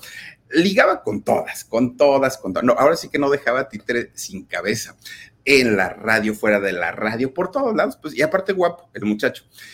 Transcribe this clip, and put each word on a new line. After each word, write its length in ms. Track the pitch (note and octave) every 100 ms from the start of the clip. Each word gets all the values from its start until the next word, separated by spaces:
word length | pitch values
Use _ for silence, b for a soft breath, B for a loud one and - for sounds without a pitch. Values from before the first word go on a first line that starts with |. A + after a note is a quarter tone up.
| B B B B -
ligaba 540 | D3+ F#3+ G3 C4 F#4
con 180 | - -
todas, 440 | - A#2 - - -
con 320 | A2+ B2 -
todas, 400 | C#3+ C#3 C3 -
con 160 | F#2+
todas. 120 | F2 B2
No, 80 |
ahora 220 | - C#3 E3
sí 140 | -
que 100 | C#3+
no 100 | C#3
dejaba 400 | C#3+ B2 B2+ -
títere 420 | G#2 - A#2+ - -
sin 300 | - F#2 -
cabeza. 500 | F2 F#2 G#2 - - B B B _ -
En 320 | C#3 A#2+ G2+
la 120 | F2+
radio, 440 | - G#2+ A2 G#2+
fuera 260 | G#2+ A2 G#2
de 140 | G2
la 180 | F2+ E2+
radio, 420 | - A2 A#2 C3+
por 180 | D3+ F#3
todos 240 | C#4 C4 D#3+
lados, 220 | G#3 -
pues, 140 | D#3 -
y 60 |
aparte 320 | D#3 - -
guapo, 360 | F#3+ F3 - -
el 120 | - G#2
muchacho. 380 | G#2 B2+ - _ B B